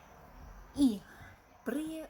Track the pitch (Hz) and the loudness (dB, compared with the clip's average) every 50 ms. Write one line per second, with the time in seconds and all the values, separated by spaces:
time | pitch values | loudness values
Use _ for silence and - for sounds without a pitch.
0 | - - - - - - - - - - - - - - - 262 285 254 214 196 | -20 -20 -20 -20 -20 -20 -18 -16 -16 -16 -16 -16 -18 -4 4 6 6 6 6 4
1 | - - - - - - - - - - - - - - 240 285 311 311 320 320 | -2 -10 -18 -18 -18 -18 -20 -20 -20 -20 -20 -10 -6 -4 -2 -2 -2 -4 -6 -8
2 | 311 - | -8 -10